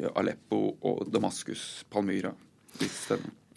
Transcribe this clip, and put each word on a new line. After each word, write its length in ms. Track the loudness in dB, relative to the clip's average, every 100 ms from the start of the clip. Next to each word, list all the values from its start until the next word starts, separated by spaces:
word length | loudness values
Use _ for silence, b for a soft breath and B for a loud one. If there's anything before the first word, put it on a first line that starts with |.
| 0 2
Aleppo 640 | 2 0 0 2 2 2
og 300 | 0 0 2
Damaskus, 720 | 2 2 -2 -6 -6 -8 -10 -4
Palmyra, 420 | 0 2 2 -2 -6 -14 _ -12 -4
disse 260 | -2 -2 0
stedene. 260 | 0 -2 -12 _